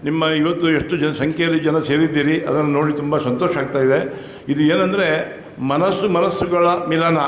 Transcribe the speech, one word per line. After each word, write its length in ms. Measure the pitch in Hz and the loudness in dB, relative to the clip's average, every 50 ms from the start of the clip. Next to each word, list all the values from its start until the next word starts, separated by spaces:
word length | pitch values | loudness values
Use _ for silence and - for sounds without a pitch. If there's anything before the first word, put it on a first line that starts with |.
| - | -6
ನಿಮ್ಮ 220 | 143 151 160 160 | -4 -2 0 0
ಇವತ್ತು 460 | 156 156 156 151 165 175 170 170 165 | 2 2 2 2 0 0 0 2 2
ಎಷ್ಟು 260 | 160 147 - - 180 170 | 2 2 0 -2 -2 0
ಜನ 140 | 147 151 | 0 -2
ಸಂಖ್ಯೆಯಲ್ಲಿ 480 | 147 - 131 156 156 160 170 165 165 160 | -2 -2 -2 -2 -2 0 0 0 0 0
ಜನ 200 | 156 156 151 160 | 0 2 0 0
ಸೇರಿದ್ದೀರಿ, 640 | 143 - 139 151 160 160 151 147 143 143 156 165 - | 0 0 2 2 2 2 2 2 2 2 0 0 0
ಅದನ್ನು 260 | - 135 147 151 147 | -2 -2 0 0 0
ನೋಡಿ 220 | 143 143 151 147 143 | 0 0 0 0 -2
ತುಂಬ 240 | 147 143 143 151 147 | -2 -2 -2 -2 -2
ಸಂತೋಷ 400 | - 127 123 123 180 180 170 151 | 0 -2 -2 0 0 0 0 -2
ಆಗ್ತಾ 220 | 135 - - 143 | -4 -2 -2 0
ಇದೆ. 200 | 131 131 135 151 170 - - - - - - - - - | 2 4 2 2 0 -2 -8 -12 -14 -16 -18 -12 -6 -4
ಇದು 120 | 143 143 | 0 2
ಏನಂದ್ರೆ, 460 | 151 151 165 196 190 185 190 202 190 165 156 160 - - - - - - - - | 2 4 4 4 2 0 0 0 0 0 0 -2 -2 -6 -10 -14 -18 -18 -12 -6
ಮನಸ್ಸು 480 | 127 131 139 151 175 196 190 - 196 214 | -4 -2 0 2 2 0 0 0 0 0
ಮನಸ್ಸುಗಳ 580 | 180 170 175 196 - - - 185 175 175 175 170 | 2 2 0 0 0 -2 -2 0 0 2 2 2
ಮಿಲನ, 500 | 175 175 175 156 160 160 165 165 165 156 143 | 2 0 0 -2 0 0 2 2 2 2 0